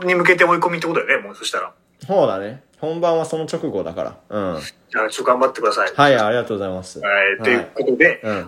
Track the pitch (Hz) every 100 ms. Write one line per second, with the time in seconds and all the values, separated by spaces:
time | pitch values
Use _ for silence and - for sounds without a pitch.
0 | 180 180 175 175 175 170 170 170 165 170
1 | - 131 101 - - - 90 - _ _
2 | 135 190 139 95 101 131 _ _ 151 165
3 | 170 165 160 160 156 170 156 101 82 90
4 | 71 - - 104 98 80 73 - _ 107
5 | 110 - - 123 131 120 113 - 95 -
6 | 143 127 107 120 113 104 98 92 92 -
7 | 101 101 98 98 107 87 - - 127 127
8 | 170 - 110 101